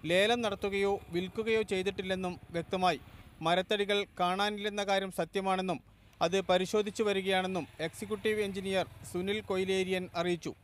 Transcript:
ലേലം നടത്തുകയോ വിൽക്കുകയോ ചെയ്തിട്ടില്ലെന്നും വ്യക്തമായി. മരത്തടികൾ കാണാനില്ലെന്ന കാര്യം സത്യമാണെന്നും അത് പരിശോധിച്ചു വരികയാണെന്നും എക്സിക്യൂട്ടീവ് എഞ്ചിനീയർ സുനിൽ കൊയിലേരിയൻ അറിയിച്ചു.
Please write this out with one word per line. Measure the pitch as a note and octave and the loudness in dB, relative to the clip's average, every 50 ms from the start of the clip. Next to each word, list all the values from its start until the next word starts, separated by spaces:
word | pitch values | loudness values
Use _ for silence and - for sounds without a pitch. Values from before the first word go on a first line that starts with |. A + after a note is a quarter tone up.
| - D#3 | 0 2
ലേലം | E3+ F#3 G3+ G#3+ A#3+ A#3+ A#3 | 4 4 4 4 2 2 0
നടത്തുകയോ | G#3 G3 G3 - G3+ G3 G3 G3 G3 G3+ G3 - - E3+ | -4 -4 -2 -4 -2 0 0 0 0 0 -2 -6 -4 -4
വിൽക്കുകയോ | F3 F#3+ F#3 - A3+ A3 A3+ A3 A3 A3 - | -4 -4 -4 -6 -4 -2 0 2 0 0 0
ചെയ്തിട്ടില്ലെന്നും | G3+ F#3 F#3 G3 G3 - F#3+ F#3 F#3+ F#3 F#3 F3+ F3+ - - - - | -2 -2 -2 -2 -4 -4 -4 -4 -4 -4 -4 -6 -6 -8 -14 -8 -6
വ്യക്തമായി. | E3+ E3 - - F#3 F#3 F3+ D#3+ - - - - - - - - - D#3 | -6 -4 -2 -2 2 2 2 2 0 -6 -16 -20 -20 -20 -20 -14 -2 2
മരത്തടികൾ | D#3+ F3 F3+ F#3 - A3 G3+ G3+ F#3+ G#3 G3+ G3+ - - - | 2 2 2 2 0 0 0 2 2 2 0 0 -4 -2 0
കാണാനില്ലെന്ന | F3+ F3+ F#3 F#3+ G3+ G#3 G#3 G#3 G3+ G#3+ G3+ G#3 G3+ G3 | 0 0 2 0 0 -2 -2 -2 -4 -4 -2 -2 0 2
കാര്യം | G3 G3 G3 F#3+ - - | 2 2 2 0 -2 -4
സത്യമാണെന്നും | E3 E3 - G3 F#3+ F#3+ F#3+ F#3 F#3+ F#3 E3 - - - - - - - - - E3+ | -4 -2 -2 -2 2 2 2 2 2 0 -2 -2 -4 -14 -20 -20 -20 -20 -2 0 0
അത് | E3+ F3 G3 F3+ - | 2 2 0 2 4
പരിശോധിച്ചു | F3+ F#3 F#3 F3+ - G#3+ G#3 G#3 G3 - A3 | 4 4 4 2 2 0 0 0 0 0 2
വരികയാണെന്നും | G#3 G3+ F#3+ F#3+ F#3+ F#3+ F#3 F#3 F#3 F#3+ F3+ C#3+ - - - D#3 | 2 2 2 2 2 2 2 2 0 -2 -2 -4 -6 -6 -6 -6
എക്സിക്യൂട്ടീവ് | E3 - - G#3+ G3+ G#3+ G3+ - A3 G#3+ G#3+ G#3 | -6 -6 -8 -6 -6 -6 -2 0 0 2 2 0
എഞ്ചിനീയർ | G3 F#3+ G3+ F#3 G3 F#3+ F#3 E3 - - - - - | -2 -2 -4 -4 0 0 0 0 -2 -6 -16 -16 -6
സുനിൽ | - F3+ F#3 G3 G3+ A3 G#3 - | -4 -4 -2 -2 -2 -4 -2 -2
കൊയിലേരിയൻ | G3 F#3 F#3+ F#3 F#3+ F#3+ F#3 F#3 F#3+ F#3 F#3 - - E3+ | 0 0 2 2 2 0 2 0 0 -2 -2 -4 -4 -2
അറിയിച്ചു. | E3+ F3+ F3 E3 - D3 - - | 0 0 0 0 -2 -8 -10 -8